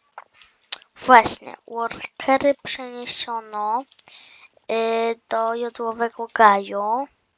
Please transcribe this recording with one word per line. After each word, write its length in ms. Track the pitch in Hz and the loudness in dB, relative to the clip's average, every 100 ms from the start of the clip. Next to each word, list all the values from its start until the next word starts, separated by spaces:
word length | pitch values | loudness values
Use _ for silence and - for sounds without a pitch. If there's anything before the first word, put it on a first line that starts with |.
| _ - - _ - _ _ - - - - | _ -20 -20 _ -20 _ _ -10 -10 -6 6
Właśnie, 500 | 247 214 - - - - | 6 6 0 -8 -20 -14
walkery 880 | 233 233 - - - - 269 285 277 | -8 -8 -8 -14 -6 0 2 2 0
przeniesiono, 1200 | - - 254 247 247 - - 226 220 208 214 233 277 - - - - - - _ - | -4 -10 -10 -10 -8 -6 -6 -8 -8 -6 -2 -2 -6 -16 -20 -20 -20 -20 -20 _ -4
y, 480 | 226 226 226 233 233 - | -2 0 0 -2 -4 -4
do 260 | 226 226 233 | -2 -2 -2
jodłowego 720 | 240 233 233 233 233 233 226 | -6 -6 -6 -4 -6 -6 -4
gaju. 760 | - 214 202 196 202 208 240 285 _ _ | 6 6 6 -2 -6 -4 -4 -6 _ _